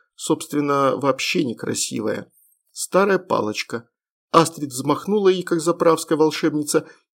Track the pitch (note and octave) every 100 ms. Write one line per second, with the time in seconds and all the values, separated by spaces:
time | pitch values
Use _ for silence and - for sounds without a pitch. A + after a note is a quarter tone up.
0 | _ - - D#3 - D3 C#3+ C#3 C3+ G2+
1 | C#3+ - - F3+ C3 A2 - A2+ - B2
2 | G#2+ G#2+ - _ _ _ _ - - F3+
3 | G3 F#3+ F#3 A2+ G#2+ G#2+ - A#2 - _
4 | _ _ _ E3 D#3 - C#3+ B2 C#3 C#3+
5 | - G#3 F#3+ F#3 F3 E3+ D#3+ E3+ E3+ D#3+
6 | - D3+ D#3 - E3 D3+ D3 D#3+ - -
7 | _